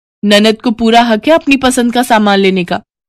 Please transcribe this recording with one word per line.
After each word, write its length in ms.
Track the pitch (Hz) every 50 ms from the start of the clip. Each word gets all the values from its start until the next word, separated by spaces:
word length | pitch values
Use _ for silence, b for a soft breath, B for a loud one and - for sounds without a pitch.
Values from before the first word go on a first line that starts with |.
| _ _ _ _ -
ननद 380 | 202 208 208 214 220 220 220
को 80 | - 254
पूरा 320 | 214 - 233 226 226 233
हक 260 | 240 240 220 214 - 294
है 60 | 320
अपनी 220 | 330 - 285 277
पसंद 360 | 269 269 254 254 262 240 240
का 100 | 226 240
सामान 360 | 247 - 233 214 208 202 202 196
लेने 260 | 196 190 190 185 175
का, 180 | - 175 - - _ _ _ _